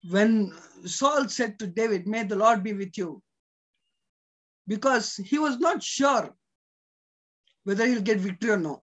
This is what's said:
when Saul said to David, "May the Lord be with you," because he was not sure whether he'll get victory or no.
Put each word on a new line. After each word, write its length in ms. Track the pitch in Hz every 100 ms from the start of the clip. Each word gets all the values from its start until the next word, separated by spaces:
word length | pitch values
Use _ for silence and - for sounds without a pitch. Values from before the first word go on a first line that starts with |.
| 175
when 440 | 190 214 220 196 - - -
Saul 440 | 180 - 269 294 233
said 300 | - 233 208
to 80 | 208
David, 400 | 175 226 196 175
"May 160 | 220
the 140 | 202 196
Lord 260 | 220 226
be 120 | 202
with 220 | 196 190 208
you," 260 | 175 135 _ _ _ _ _ _ _ _ _ _ _ _ _ _ -
because 480 | 208 269 247 - -
he 220 | 190 294
was 200 | 302 247
not 240 | 330 339
sure 500 | - - 277 247 - _ _ _ _ _ _ _ _ _ _ _ _ _
whether 200 | 196 202 233
he'll 160 | 240
get 180 | 196 208
victory 300 | 190 185 226
or 60 | 202
no. 280 | 160 135 _